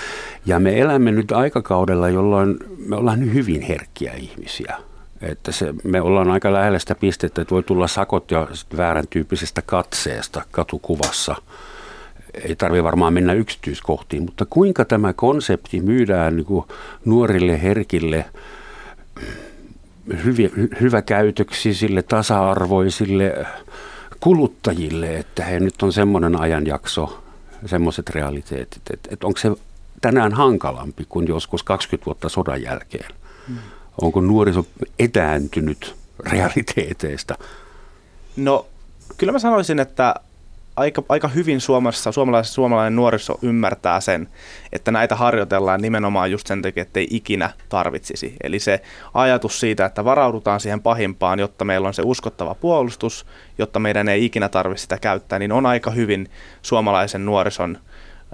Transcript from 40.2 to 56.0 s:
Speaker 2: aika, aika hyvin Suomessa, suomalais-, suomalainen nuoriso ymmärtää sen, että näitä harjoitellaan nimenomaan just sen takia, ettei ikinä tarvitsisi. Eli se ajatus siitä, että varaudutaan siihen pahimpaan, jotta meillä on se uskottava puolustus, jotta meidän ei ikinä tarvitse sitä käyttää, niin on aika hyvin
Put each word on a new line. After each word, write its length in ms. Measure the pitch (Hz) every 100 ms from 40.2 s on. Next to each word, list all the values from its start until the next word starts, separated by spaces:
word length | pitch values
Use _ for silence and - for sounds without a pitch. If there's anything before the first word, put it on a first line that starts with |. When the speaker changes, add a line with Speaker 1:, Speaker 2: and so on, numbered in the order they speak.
| - - - - - -
Speaker 2:
aika, 260 | 147 151 -
aika 180 | 151 151
hyvin 340 | 147 160 131
Suomessa, 500 | - 127 123 - 110
suomalais-, 420 | 143 127 117 110
suomalainen 420 | - 123 113 110
nuoriso 440 | 117 120 110 - -
ymmärtää 600 | 123 117 98 - 90 92
sen, 280 | 98 85 - - - - -
että 180 | - 110
näitä 240 | 110 117
harjoitellaan 640 | 110 120 117 98 98 95 95
nimenomaan 500 | 110 110 101 98 92
just 160 | 101 -
sen 140 | 98
takia, 200 | 98 87
ettei 260 | 90 98 -
ikinä 380 | 113 - 95 85 - -
tarvitsisi. 640 | 95 87 67 - - - -
Eli 160 | - 208
se 220 | 107 196 - - -
ajatus 460 | - 131 123 110 -
siitä, 260 | 113 104
että 200 | 95 107
varaudutaan 540 | 113 139 127 110 104 101
siihen 220 | 107 101
pahimpaan, 580 | 117 117 95 92 92 95
jotta 260 | 101 -
meillä 220 | 98 95 95
on 60 |
se 80 | 101
uskottava 500 | 107 127 110 - 90
puolustus, 680 | 95 170 160 120 - 226 - - - - -
jotta 220 | 107 107
meidän 300 | 107 104 104
ei 160 | 101
ikinä 240 | 117 110 98
tarvitse 320 | 92 92 95
sitä 160 | - 98
käyttää, 420 | 107 98 - 98
niin 120 | 101
on 140 | 120
aika 260 | 127 120 113
hyvin 380 | 117